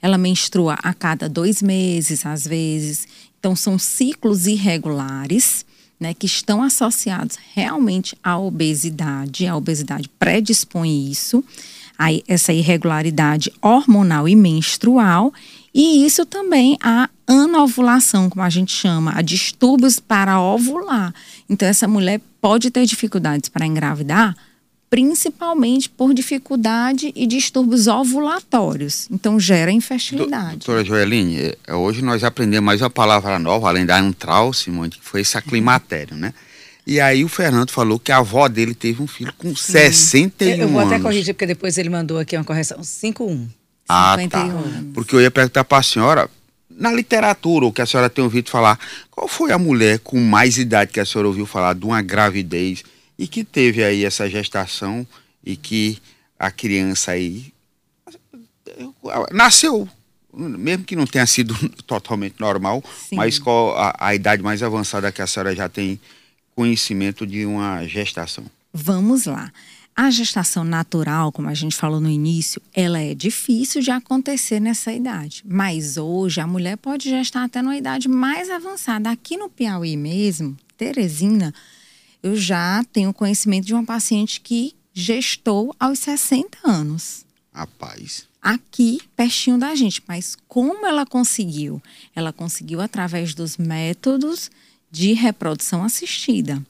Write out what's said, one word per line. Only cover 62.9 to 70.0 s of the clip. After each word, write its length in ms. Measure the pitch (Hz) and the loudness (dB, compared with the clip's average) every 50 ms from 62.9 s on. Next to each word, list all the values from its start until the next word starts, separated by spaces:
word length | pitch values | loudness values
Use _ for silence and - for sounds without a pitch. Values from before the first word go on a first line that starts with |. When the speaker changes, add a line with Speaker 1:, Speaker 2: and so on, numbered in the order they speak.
| - - - - | -18 -20 -14 -8
Speaker 1:
Sim. 100 | - 185 | -4 -2
Speaker 2:
mas 200 | - - 160 143 | 0 0 0 -2
qual 400 | 139 127 120 117 117 107 - - | -2 0 2 2 2 2 0 0
a, 180 | 98 98 - - | -2 -2 -2 -2
a 160 | - 98 104 | -2 -2 -2
idade 260 | 104 98 104 107 104 | 0 2 0 0 0
mais 220 | 95 104 107 104 117 | 0 -4 -4 -4 -4
avançada 480 | 117 107 110 104 - - 104 98 101 | -4 -4 -4 -6 -4 -6 -4 -6 -6
que 100 | 95 - | -6 -6
a 60 | 98 90 | -8 -6
senhora 280 | - - - 98 95 | -6 -4 -4 -4 -4
já 140 | 90 98 87 | -4 -6 -8
tem 300 | _ - 101 95 95 101 _ - - _ _ _ _ _ _ _ _ | _ -6 -6 -6 -6 -8 _ -20 -20 _ _ _ _ _ _ _ _
conhecimento 720 | - 120 117 117 110 - - 107 95 98 98 98 - 113 98 | -2 0 0 0 0 -2 -4 -4 -2 -4 -4 -4 -6 -10 -10
de 180 | 95 104 107 | -8 -6 -6
uma 400 | 104 104 104 101 101 95 87 82 | -4 -4 -4 -4 -4 -6 -6 -8
gestação? 580 | 82 82 101 104 - - - 82 85 - - - - _ _ _ _ _ | -8 -6 -6 -8 -6 -8 -10 -10 -10 -10 -14 -14 -18 _ _ _ _ _
Speaker 1:
Vamos 520 | 165 147 160 196 185 190 214 254 269 233 | -10 -4 -2 -2 0 2 0 0 0 -2
lá. 260 | 180 139 - - - - - - - - - _ _ _ | -4 -6 -8 -10 -14 -18 -20 -20 -20 -20 -20 _ _ _
A 140 | - | -2